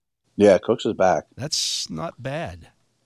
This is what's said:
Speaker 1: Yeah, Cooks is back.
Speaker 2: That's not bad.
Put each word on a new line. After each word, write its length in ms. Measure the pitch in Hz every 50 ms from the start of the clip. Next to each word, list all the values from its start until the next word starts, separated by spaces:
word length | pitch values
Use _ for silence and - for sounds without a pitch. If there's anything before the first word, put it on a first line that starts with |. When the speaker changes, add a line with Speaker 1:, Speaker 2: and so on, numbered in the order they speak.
| _ _ _ _ _ _ _
Speaker 1:
Yeah, 220 | - 101 101 92 85
Cooks 280 | - - 117 - -
is 80 | 120 95
back. 320 | 87 95 92 82 76 - - _
Speaker 2:
That's 540 | - 123 156 - - - - - - - -
not 320 | 180 156 160 165 - -
bad. 460 | 120 131 139 160 165 107 90 85 78 - _ _ _ _ _ _ _